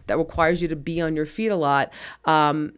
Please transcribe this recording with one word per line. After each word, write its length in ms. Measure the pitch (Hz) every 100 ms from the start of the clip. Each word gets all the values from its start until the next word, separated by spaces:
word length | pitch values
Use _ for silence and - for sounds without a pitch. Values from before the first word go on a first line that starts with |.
| -
that 100 | 131
requires 440 | 160 - 165 170
you 80 | 170
to 60 | 156
be 240 | 156 165
on 160 | 160 156
your 80 | 151
feet 240 | - 220
a 80 | 190
lot, 340 | 143 139 - - - -
um, 480 | - 156 151 151 151